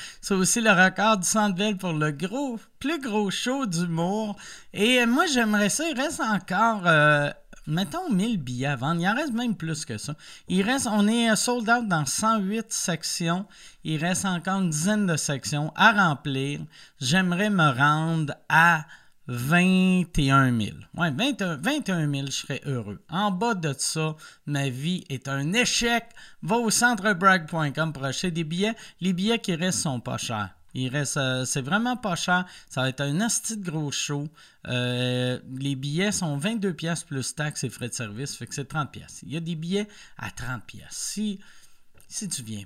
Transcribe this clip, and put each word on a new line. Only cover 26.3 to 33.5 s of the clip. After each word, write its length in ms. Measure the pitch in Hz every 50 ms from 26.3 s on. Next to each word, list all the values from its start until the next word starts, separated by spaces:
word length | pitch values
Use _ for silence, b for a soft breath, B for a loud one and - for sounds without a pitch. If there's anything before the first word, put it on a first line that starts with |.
| B B
Va 160 | - 156 214
au 140 | 240 233 214
centre 420 | - - 233 247 240 196 185 220 208
brag 340 | 165 196 196 185 185 160
point 240 | 151 170 160 156 143
com 220 | 131 151 160 160 147
pour 140 | 143 135
acheter 240 | 135 127 - - 185
des 140 | 160 170 165
billets. 300 | 151 165 175 196 220 226 B B B B B 170
Les 100 | 185 185
billets 260 | 170 190 220 233 226
qui 160 | - - 170
restent 260 | 151 180 185 175 -
sont 200 | - 160 131 120
pas 160 | - 127 123
chers. 320 | 117 - - 117 107 101 95 - - - - -
Il 160 | 123 131 127
reste, 300 | 123 147 143 - - 151
euh, 260 | 135 131 127 127 127
c'est 160 | - - 143
vraiment 380 | 123 135 175 214 233 247 254 240
pas 180 | - 208 170
cher. 300 | - - - 180 180 180 B B B B B
Ça 100 | - 135
va 80 | 127 131
être 140 | 131 - 143
un 180 | 143 143 175
asti 380 | 226 233 - - - -